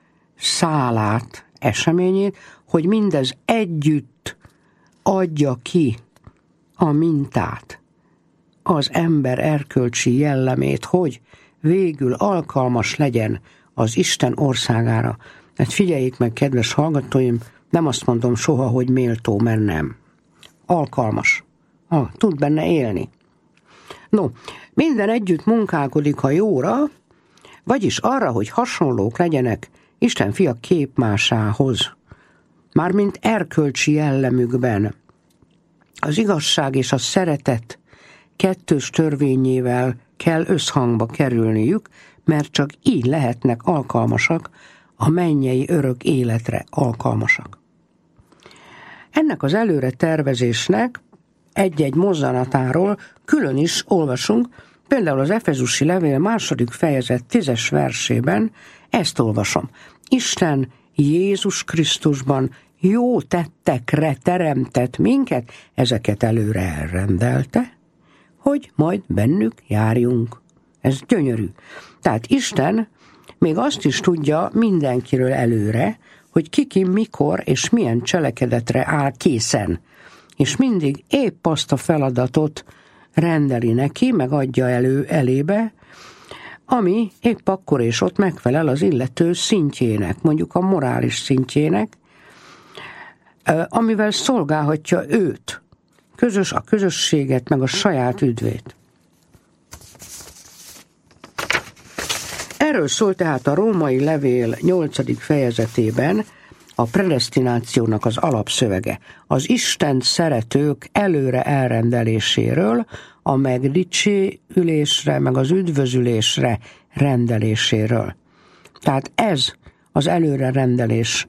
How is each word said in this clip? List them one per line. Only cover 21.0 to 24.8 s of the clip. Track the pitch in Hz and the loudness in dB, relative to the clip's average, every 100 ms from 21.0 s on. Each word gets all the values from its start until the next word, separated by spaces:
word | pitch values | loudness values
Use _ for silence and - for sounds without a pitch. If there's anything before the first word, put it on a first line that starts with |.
| 110 107 - - - _ _ _ - | -2 0 -2 -2 -6 _ _ _ -2
Ah, | 160 127 - | -2 -2 0
tud | 220 147 | 0 0
benne | 147 156 165 | 0 0 0
élni. | 165 120 95 - _ _ _ _ _ _ - - - - | 0 0 -4 -8 _ _ _ _ _ _ -20 -20 -20 -2
No, | 214 160 - - - - | 0 0 -8 -20 -20 -8
minden | - | -2